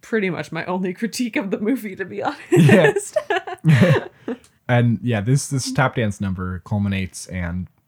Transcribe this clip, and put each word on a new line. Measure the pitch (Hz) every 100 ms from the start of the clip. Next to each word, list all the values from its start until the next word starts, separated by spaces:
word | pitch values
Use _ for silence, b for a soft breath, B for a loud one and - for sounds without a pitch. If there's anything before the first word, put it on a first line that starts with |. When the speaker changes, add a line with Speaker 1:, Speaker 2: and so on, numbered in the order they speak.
Speaker 1:
pretty | - 226 190
much | 160 151
my | 160 -
only | 185 185
critique | 180 226 - 240 285
of | 196
the | 220
movie, | 208 262 208 185
to |
be | 185 202 269 294 -
Speaker 2:
Yeah. | - 147 - -
Speaker 1:
honest. | 403 - - - 359 - 370
<laughs> | 160 135 180 - - _ -
Speaker 2:
<laughs> | 247 _ _ -
And | 123 120 113
yeah, | 120 113
this, | 98 139 -
this | 139 185
tap | 254 131
dance | 131 110 101
number | 98 92 90 90
culminates, | - 104 101 98 92 - -
and | 90 87 90 90 _